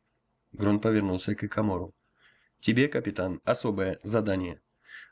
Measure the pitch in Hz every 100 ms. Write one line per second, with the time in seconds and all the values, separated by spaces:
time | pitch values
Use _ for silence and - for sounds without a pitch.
0 | _ _ _ _ _ 92 101 104 113 110
1 | 101 92 - 101 104 - 104 92 90 -
2 | _ _ _ _ _ _ - 117 147 127
3 | 104 98 92 90 - 123 120 101 95 -
4 | 101 113 107 95 90 - _ _ _ -
5 | -